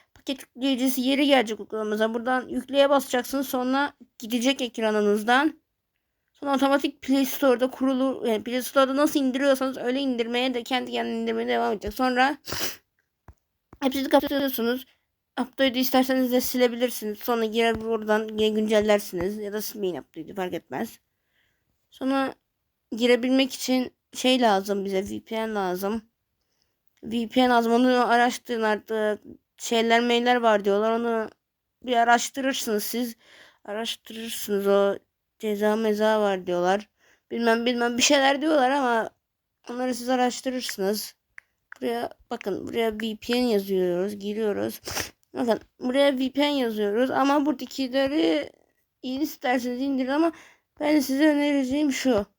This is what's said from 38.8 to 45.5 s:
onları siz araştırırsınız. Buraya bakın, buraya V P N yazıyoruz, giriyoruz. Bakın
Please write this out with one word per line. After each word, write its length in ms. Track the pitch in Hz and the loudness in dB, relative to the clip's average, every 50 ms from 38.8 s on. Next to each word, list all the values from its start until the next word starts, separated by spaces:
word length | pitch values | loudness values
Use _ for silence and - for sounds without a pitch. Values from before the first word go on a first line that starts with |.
| 269 247 233 226 208 - - _ _ _ _ _ _ _ _ _ _ - | 0 0 0 0 -2 -4 -8 _ _ _ _ _ _ _ _ _ _ -10
onları 260 | 240 247 254 254 247 | -6 -4 -4 -4 -4
siz 140 | 233 240 247 | -4 -2 0
araştırırsınız. 1080 | 262 247 247 247 233 - - 262 254 254 233 - - - 190 190 214 208 - - - _ _ _ _ - - _ _ _ _ _ - | 2 2 2 0 0 -4 -4 -4 -4 -4 -6 -6 -4 -2 -2 -2 -2 -2 -6 -10 -14 _ _ _ _ -20 -20 _ _ _ _ _ -12
Buraya 320 | - 254 247 233 233 240 - - _ _ - | -8 -6 -4 -4 -4 -6 -8 -10 _ _ -12
bakın, 360 | 240 233 - 240 - - - | -12 -8 -6 -6 -6 -6 -6
buraya 260 | - - 233 226 226 214 | -6 -2 -2 0 0 -2
V 220 | 214 226 226 214 | -2 -4 -6 -6
P 180 | 214 - - 240 | -6 -4 -2 0
N 160 | 247 247 247 | 2 2 2
yazıyoruz, 680 | 220 202 196 196 196 185 185 180 175 175 185 208 208 202 | 2 0 0 0 0 0 2 2 0 0 -2 -4 -6 -6
giriyoruz. 640 | 196 208 208 214 226 208 196 196 208 226 220 - - - - - - - - _ _ _ - | -8 -6 -4 -2 -2 -2 -2 -2 -4 -4 -6 -8 -12 -8 -6 -6 -8 -8 -12 _ _ _ -8
Bakın 260 | 269 262 233 | -4 -2 0